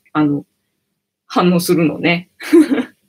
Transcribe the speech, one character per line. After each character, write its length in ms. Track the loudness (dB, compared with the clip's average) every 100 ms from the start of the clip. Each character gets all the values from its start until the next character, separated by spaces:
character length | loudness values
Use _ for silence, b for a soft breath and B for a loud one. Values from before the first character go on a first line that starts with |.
| _
あ 140 | -2 -2
の、 220 | -2 -8 _ _ _ _ _ _ _ -8
反 240 | -2 0
応 80 | 0
す 140 | 0
る 120 | 0 -2
の 140 | -2
ね。 300 | -2 -4 -6 _
<laughs> 560 | 2 4 4 0 -6 _